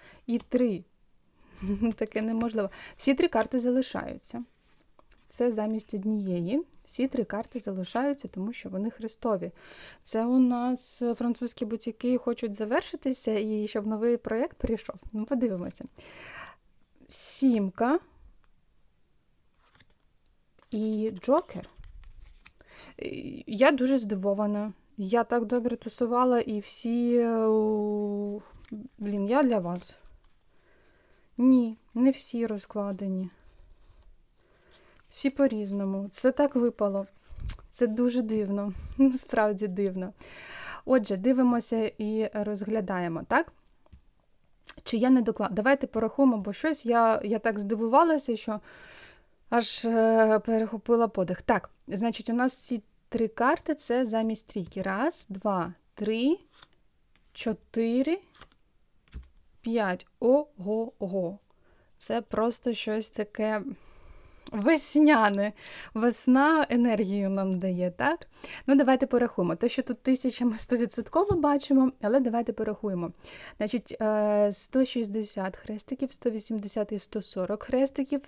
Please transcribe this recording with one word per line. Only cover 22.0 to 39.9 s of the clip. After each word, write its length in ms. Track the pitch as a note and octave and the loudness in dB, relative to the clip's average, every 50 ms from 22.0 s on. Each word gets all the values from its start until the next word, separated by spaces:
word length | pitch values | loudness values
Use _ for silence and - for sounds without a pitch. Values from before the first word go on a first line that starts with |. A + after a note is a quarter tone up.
| - - - - - - - - - - _ - _ - - - - - - - - - - - - - - - - | -20 -20 -20 -20 -20 -20 -20 -20 -20 -20 _ -20 _ -20 -20 -20 -20 -20 -16 -14 -12 -12 -10 -10 -12 -12 -14 -14 -10
Я 240 | - A3 G3+ C4 D#4 | -6 2 4 6 6
дуже 280 | D4 B3+ B3+ C4 C#4 B3+ | 6 4 2 2 2 0
здивована. 760 | A3 G3+ G#3 F#3 F#3+ G3+ G3 G#3 G#3 G#3 G#3 G#3 G#3 G#3+ - _ _ _ _ | 0 -2 -4 -2 -2 0 0 0 0 -2 -2 -4 -6 -6 -10 _ _ _ _
Я 260 | - G3 F#3+ A#3 A#3 A3 | -8 -2 0 2 2 2
так 220 | - B3 A#3+ A3 | 2 0 -2 0
добре 300 | G#3 B3 B3 A3+ B3 A#3 | 0 0 0 0 -2 -4
тусувала 640 | - - A3+ - - B3 A3+ A#3+ B3 B3+ B3+ B3 A#3 | -6 -8 -10 -4 -2 -2 0 2 2 4 4 4 2
і 200 | - - G#3 G#3 | 2 0 -4 -6
всі, 560 | - - - - - A3+ A#3 A#3+ A#3+ A#3+ A#3+ | -6 -8 -8 -6 -4 -2 0 2 2 4 4
е, 300 | A#3+ A#3 A#3 A3+ A3+ A3 | 4 4 2 2 2 2
у, 960 | A3 A3 A3 G#3+ G#3+ G#3+ G#3 G#3 G#3 G#3 G#3 G#3 G#3 G3+ G3+ G#3 G3+ G3+ G#3 - - - - - - A3 G#3 G#3+ - _ | 4 4 4 2 2 0 0 -2 -2 -2 -2 -2 -2 -4 -4 -4 -6 -6 -10 -12 -16 -20 -20 -18 -14 -14 -14 -14 -16 _
блін, 280 | - G3+ G#3 G#3 G3+ G3 | -8 -6 -4 -2 -2 0
я 180 | G3+ B3 D4 C#4+ | 2 2 4 4
для 160 | B3 A3+ G3+ | 4 2 0
вас. 360 | F3 E3+ F3 F3 - - - - - - - - _ _ _ _ _ _ _ _ _ _ _ _ _ _ _ _ _ _ _ _ _ _ _ | -2 -4 -6 -8 -10 -14 -18 -20 -20 -20 -20 -20 _ _ _ _ _ _ _ _ _ _ _ _ _ _ _ _ _ _ _ _ _ _ _
Ні, 400 | - B3 C4 C4 B3 A#3 A3+ A3 - _ _ - | 4 6 8 8 6 6 2 -2 -10 _ _ 0
не 160 | A3+ B3+ C4+ | 2 2 2
всі 380 | C4 - - - A#3+ A#3 A#3 | 2 0 -4 -8 -4 -4 -2
розкладені. 840 | A3 G#3+ G3 - - - G#3+ G3+ G3+ F#3+ F#3+ G3+ F#3+ F#3+ F#3 F#3 F3 - _ - - _ - - - - _ _ - - - - - - _ _ _ _ _ _ _ _ _ _ _ - _ _ _ _ _ _ _ | -2 -4 -6 -8 -8 -6 -6 -4 -4 -6 -6 -6 -4 -4 -4 -6 -8 -10 _ -20 -20 _ -20 -20 -20 -20 _ _ -20 -20 -20 -20 -20 -20 _ _ _ _ _ _ _ _ _ _ _ -20 _ _ _ _ _ _ _
Всі 200 | - - - C#4 | -6 -2 -2 0
по-різному. 800 | C4+ - C#4 B3+ A3 G#3+ G3+ G3 G3+ G3+ G3 F#3+ G3 G3 G3 F#3+ | 2 4 4 4 2 0 -4 -4 -4 -4 -2 -2 -4 -4 -6 -8
Це 200 | - - - C4 | -4 0 0 2
так 240 | B3+ - D4 C#4 - | 4 4 2 2 2
випало. 500 | B3 A#3+ A#3 - - G#3 G3+ G3 G3 G3 - _ _ _ - - - - - - - - - | 2 2 0 0 0 -2 -2 -2 -4 -6 -8 _ _ _ -18 -14 -12 -10 -10 -10 -12 -14 -14
Це 180 | - - A#3+ | -2 0 0
дуже 340 | A3 A3 A#3+ B3 B3 A#3+ B3+ | 0 2 2 0 2 2 0
дивно. 520 | A3+ G#3+ A3 G#3+ G3+ G3 G3+ G3+ G3+ G#3 F3+ - - | 0 0 -2 -2 -2 -2 -2 -4 -4 -6 -8 -8 -12
<laughs> 120 | - - | -4 2
Насправді 720 | - C4+ C4+ B3+ B3+ - - - A3+ G#3+ G#3+ G3+ F#3+ G#3+ | 4 4 4 4 0 -4 -2 0 2 2 2 2 0 -4
дивно. 460 | F#3+ F3+ G3+ G3+ F#3+ | -4 -2 -2 -2 -2